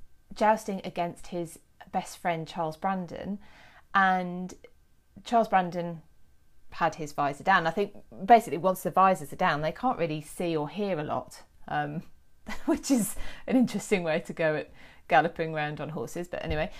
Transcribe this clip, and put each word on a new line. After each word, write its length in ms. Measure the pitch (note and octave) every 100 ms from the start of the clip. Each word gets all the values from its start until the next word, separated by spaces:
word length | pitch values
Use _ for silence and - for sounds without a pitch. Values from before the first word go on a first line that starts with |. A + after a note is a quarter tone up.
| - - _
jousting 460 | - G#3+ A3 - F#3+
against 440 | F3+ F3 F3 - -
his 300 | F3 E3 - _ _ -
best 260 | F#3+ - -
friend, 300 | F#3 E3 D#3
Charles 280 | F3+ D#3+ D#3
Brandon. 640 | F#3+ F#3+ E3+ - - G3+ - - - - -
And 580 | G3 F#3+ F#3 F3+ F3+ F#3 - - _ _ _ _ -
Charles 240 | - A#3 A3
Brandon 540 | F#3+ F3+ F3 E3+ E3 - - - - - - -
had 240 | - E3
his 180 | E3 D3
visor 320 | - C#3+ D3
down. 220 | - F#3+ E3
I 40 |
think 240 | F#3 G3+ - - -
basically 340 | G3 A#3 F#3+ D#3
once 240 | F3+ F#3
the 80 | F3
visors 420 | E3+ F#3+ F3 C#3+
are 40 | -
down, 240 | F3+ D3
they 120 | D#3
can't 260 | - B3+ -
really 240 | E3 D#3
see 340 | D3 - F3 D#3+
or 120 | D3
hear 300 | F3 G3+ D#3+
a 60 |
lot, 380 | C#3+ A#2+ - - - - -
um, 340 | D3 D3 D#3 - - -
<laughs> 300 | - - -
which 260 | - E4 -
is 240 | C4 F#3+ - - - -
an 100 | B3+
interesting 460 | A#3+ G3+ - G3
way 180 | E3+ D#3+
to 120 | -
go 240 | E3+ D#3+ D3+
at 140 | - - - - -
galloping 460 | E3 E3 - D#3+
round 280 | D#3 D3+ D3
on 80 | D3
horses. 380 | D#3 D#3 E3+ F3
But 140 | -
anyway, 280 | - D3+ F3